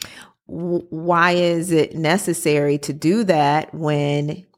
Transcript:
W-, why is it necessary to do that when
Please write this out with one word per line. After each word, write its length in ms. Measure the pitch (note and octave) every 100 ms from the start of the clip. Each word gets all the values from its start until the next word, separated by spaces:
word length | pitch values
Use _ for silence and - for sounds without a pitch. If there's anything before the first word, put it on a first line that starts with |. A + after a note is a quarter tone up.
| - - - _ -
W-, 400 | E3 F3 F3 -
why 440 | D#3+ E3+ E3+ F3
is 380 | F3 F3 E3+ F3
it 240 | D#3+ - D#3
necessary 840 | D#3 F#3 - E3 D#3 D3 C#3+ D3
to 120 | D3
do 300 | D3 D#3 G#3+ G3+
that 460 | D#3+ C#3+ D3+ - D3+
when 720 | D#3 D3 D3 C#3+ D3 E3+ F#3